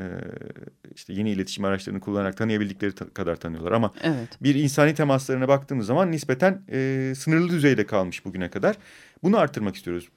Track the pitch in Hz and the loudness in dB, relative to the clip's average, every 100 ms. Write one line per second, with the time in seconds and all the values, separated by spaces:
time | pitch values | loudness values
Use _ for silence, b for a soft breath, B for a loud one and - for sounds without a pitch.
0 | 92 90 85 - - - - - - - | -12 -10 -12 -12 -14 -16 -20 -20 -20 -20
1 | - 95 107 98 92 - 98 95 98 98 | -10 -4 -2 -2 -4 -4 -2 -2 -4 -6
2 | 104 101 95 95 113 107 104 95 101 - | -2 -2 -2 -2 0 0 -2 -2 -4 -4
3 | - - 85 82 85 80 85 113 107 - | -10 -6 -4 -4 -6 -6 0 2 0 -2
4 | 165 139 117 - 131 139 143 143 151 156 | -2 -2 -6 -2 2 2 2 4 4 4
5 | 151 131 135 131 131 139 139 135 101 143 | 2 2 0 0 4 2 2 -4 0 2
6 | 190 156 - 131 185 190 - 131 135 135 | 2 0 -2 2 2 2 -4 -4 -2 -2
7 | 131 131 - 160 175 175 143 117 101 104 | -4 -4 2 2 2 4 6 6 4 0
8 | 90 - 98 92 87 98 170 208 B B | 0 -4 -8 -6 -6 0 0 0 B B
9 | B B 175 214 147 120 104 95 - 87 | B B 2 4 2 0 -4 -4 -6 -8
10 | - | -8